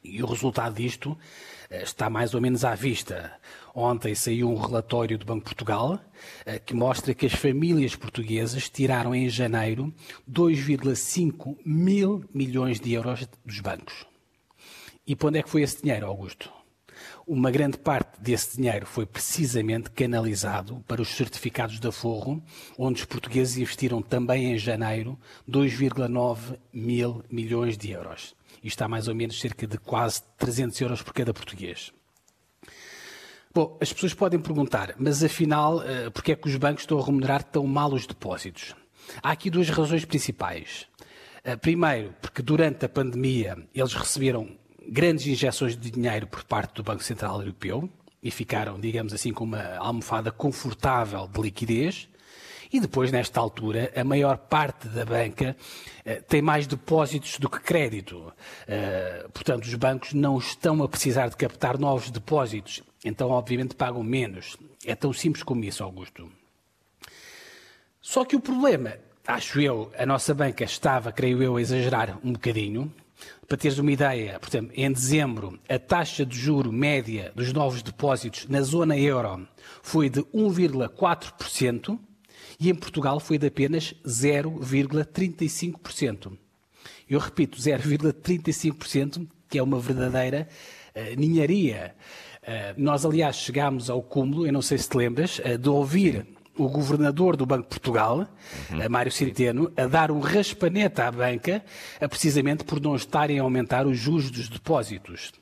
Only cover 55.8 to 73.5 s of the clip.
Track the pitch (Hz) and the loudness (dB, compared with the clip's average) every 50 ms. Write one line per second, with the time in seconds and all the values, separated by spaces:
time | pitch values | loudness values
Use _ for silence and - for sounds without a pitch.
55.8 | - - - - - 113 110 - - - - 151 147 160 151 151 147 139 151 127 | -16 -18 -20 -14 -8 -8 -8 -8 -2 2 2 4 6 6 4 4 2 -2 -6 -8
56.8 | - - 160 160 151 127 156 143 - - - - 139 - - - - - 170 170 | 0 2 4 4 4 4 0 -4 -4 -6 -6 -4 -4 -2 -2 -4 -2 2 2 2
57.8 | 147 120 110 104 95 - 90 87 82 82 - _ - - - - - - 98 - | 2 2 -2 -6 -10 -10 -14 -14 -14 -16 -18 _ -20 -20 -18 -18 -10 -6 -4 -2
58.8 | 101 95 95 92 92 92 87 87 87 - - - - - 131 117 110 117 117 117 | -2 -2 -2 -2 -4 -4 -6 -10 -14 -14 -14 -6 -2 -2 -2 0 -2 -6 -4 0
59.8 | 123 131 135 131 - - 147 143 143 143 135 131 117 - - - - 170 156 156 | 2 2 2 0 -4 -2 0 2 4 4 2 0 0 -4 -8 0 2 2 4 4
60.8 | 143 127 - - - 139 117 131 127 117 - - 147 120 - - - 127 123 135 | 2 0 -2 0 0 2 2 2 2 0 0 -2 -2 -2 -2 -2 -2 0 0 2
61.8 | 143 143 135 127 113 127 120 110 - - 156 151 131 113 107 107 101 - - - | 2 2 2 0 -2 -4 -8 -10 -2 0 2 2 2 0 -2 -8 -8 -8 -14 -14
62.8 | - _ _ _ - 113 107 - 135 123 127 123 120 113 123 123 131 127 - - | -14 _ _ _ -6 -6 -2 -2 0 2 2 0 0 0 -2 -2 -2 -4 -2 -2
63.8 | 139 127 123 123 113 110 127 131 123 107 95 90 - - - - - - - _ | -2 -2 -2 -4 -2 0 0 0 0 -2 -6 -12 -14 -14 -16 -16 -20 -20 -20 _
64.8 | - - 120 - - 139 123 - - 165 147 - - - 131 120 110 98 - - | -6 -6 -4 -2 -2 -2 -2 0 0 0 0 0 -2 -2 -2 -2 -2 -4 -6 -8
65.8 | 98 95 92 92 92 - _ - 85 85 - _ _ _ _ _ _ _ _ _ | -8 -10 -10 -14 -16 -16 _ -18 -20 -20 -20 _ _ _ _ _ _ _ _ _
66.8 | _ _ _ _ - - - - - - - - - - - - - - - _ | _ _ _ _ -20 -20 -20 -20 -20 -20 -20 -20 -20 -20 -20 -20 -20 -20 -20 _
67.8 | _ _ _ _ _ - - 262 254 254 285 269 - - 254 247 277 285 202 135 | _ _ _ _ _ -2 0 0 2 4 2 0 2 0 0 4 6 6 4 4
68.8 | 123 110 104 - - - _ _ _ - 120 117 - - - 139 147 139 123 110 | 2 -4 -8 -10 -18 -20 _ _ _ -2 -2 -2 -2 -2 2 2 2 4 2 0
69.8 | 110 110 - - - 131 135 131 - - 151 139 147 135 123 - 120 - - - | -4 -6 -4 -2 0 2 2 2 2 0 2 2 2 0 2 -2 -4 -4 -4 0
70.8 | - 151 131 127 107 117 107 - 127 127 127 123 131 127 123 120 120 113 127 127 | 2 2 2 2 0 -2 -2 0 2 2 4 4 4 4 4 2 2 2 2 2
71.8 | 123 127 127 113 113 107 92 - - 123 123 110 - 120 113 110 104 101 104 117 | 2 2 2 2 0 -2 -4 -6 -4 -4 -4 -2 -2 -2 0 0 -2 -2 -2 -4
72.8 | 139 151 - - - _ _ - - - - - - _ | -4 -6 -8 -14 -20 _ _ -20 -20 -20 -20 -20 -4 _